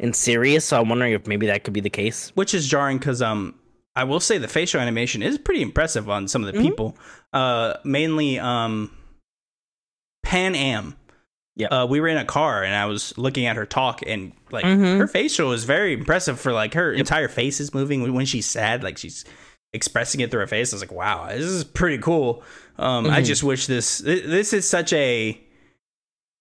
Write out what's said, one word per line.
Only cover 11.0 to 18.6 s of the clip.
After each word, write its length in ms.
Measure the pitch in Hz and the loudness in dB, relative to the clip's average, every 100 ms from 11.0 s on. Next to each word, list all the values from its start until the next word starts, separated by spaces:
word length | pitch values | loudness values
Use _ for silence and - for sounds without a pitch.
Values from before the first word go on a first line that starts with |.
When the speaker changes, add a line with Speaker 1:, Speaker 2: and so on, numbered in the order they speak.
| _ _ _ _ _ - | _ _ _ _ _ -6
Speaker 1:
Yeah. 120 | 107 | 0
Speaker 2:
Uh, 180 | 131 123 | 0 2
we 140 | 143 | 2
were 80 | 160 | 2
in 80 | 156 | 0
a 80 | |
car 400 | 117 139 151 107 | 0 0 2 2
and 100 | 95 | 0
I 120 | 101 101 | 0 0
was 300 | 104 - - | -2 -6 -4
looking 300 | 127 135 120 | -2 0 -2
at 80 | |
her 120 | 113 104 | -2 -2
talk 340 | - 131 113 | 0 -2 -2
and, 280 | - 107 95 - _ | -6 -6 -8 -16 _
like, 140 | 117 | -2
Speaker 1:
Mm-hmm. 340 | 180 196 190 190 | 4 6 6 4
Speaker 2:
her 80 | 196 | 4
facial 460 | 185 294 - 143 | 2 0 0 0
is 100 | 117 | 0
very 300 | 117 151 202 | 2 2 2
impressive 480 | 135 151 175 165 123 | -2 0 0 0 -2
for, 120 | 139 | 0
like, 220 | 117 107 | 0 0
her 160 | 160 170 | 0 0
Speaker 1:
Yep. 80 | 113 | 0
Speaker 2:
entire 300 | 123 156 139 | 0 2 0
face 320 | - 131 135 | 0 -2 -2
is 120 | 143 | -4
moving 300 | 135 135 139 | -2 0 0
when, 120 | 123 | 0
when 120 | 127 131 | 0 0
she's 200 | 120 - | -2 -2
sad, 360 | 117 | -2